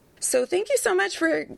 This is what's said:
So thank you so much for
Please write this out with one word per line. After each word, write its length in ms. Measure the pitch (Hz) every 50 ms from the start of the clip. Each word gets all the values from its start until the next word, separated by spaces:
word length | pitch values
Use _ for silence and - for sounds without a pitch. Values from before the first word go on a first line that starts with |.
| - _ _ -
So 240 | - - - - 254
thank 240 | - - 370 427 -
you 80 | 571
so 180 | 480 - 466 370
much 220 | 370 392 403 -
for 280 | - 330 330 302 302 294 - -